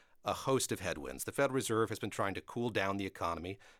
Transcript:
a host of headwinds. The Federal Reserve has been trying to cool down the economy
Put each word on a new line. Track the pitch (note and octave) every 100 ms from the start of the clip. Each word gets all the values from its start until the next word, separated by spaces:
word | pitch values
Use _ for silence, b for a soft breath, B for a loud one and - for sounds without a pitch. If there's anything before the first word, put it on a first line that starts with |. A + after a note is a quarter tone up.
| B B -
a |
host | F#2+ - C3+ -
of | G2+
headwinds. | F2+ D#2 C2+ C2+
The | -
Federal | - C#3
Reserve | C3 A#2 A2+ A2+
has | G#2+
been | A2
trying | - G2+
to | F2+
cool | - - A#2+
down | G#2+ G2 G2
the | F#2+
economy | - F2 E2 E2+ G2+ B B